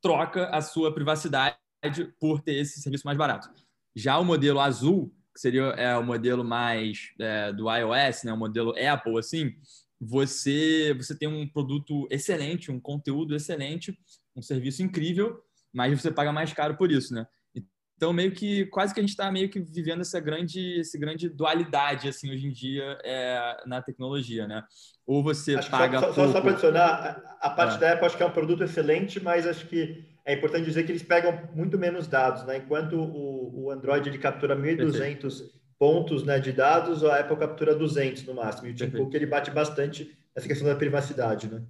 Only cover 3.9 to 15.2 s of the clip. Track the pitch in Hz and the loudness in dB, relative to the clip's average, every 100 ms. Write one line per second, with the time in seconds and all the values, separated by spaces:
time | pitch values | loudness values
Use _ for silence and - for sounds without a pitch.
3.9 | - 113 143 180 165 139 139 139 117 135 | -4 2 2 4 4 4 4 2 2 4
4.9 | 190 143 _ _ - 131 127 135 - 123 | 4 2 _ _ -4 0 2 0 0 2
5.9 | 120 120 117 117 123 117 117 120 113 110 | 2 0 0 2 2 0 0 0 0 -2
6.9 | 104 - _ 110 107 104 101 110 117 113 | -6 -12 _ -4 -2 -2 -2 -2 0 2
7.9 | 123 139 117 117 110 107 110 117 - 131 | 2 2 0 -6 -4 -4 -2 -2 0 0
8.9 | 143 117 113 110 165 147 - - - _ | 0 0 -2 -2 -4 -4 -6 -20 -20 _
9.9 | _ 113 127 139 - 139 143 156 160 151 | _ -2 0 0 0 -2 2 2 4 2
10.9 | 135 131 151 151 156 147 151 139 143 143 | 0 -4 -6 -6 -4 -6 -4 -2 -4 -2
11.9 | 147 139 139 147 175 143 175 - 127 127 | -4 -2 -4 -2 -2 -2 -6 -6 -10 -6
12.9 | 143 147 139 156 147 151 160 139 156 - | -8 -4 -4 -2 -4 -4 -6 -6 -8 -10
13.9 | 190 _ _ _ - 113 135 127 139 185 | -14 _ _ _ -18 -6 -4 -4 -2 -2
14.9 | 185 156 180 | -2 -2 0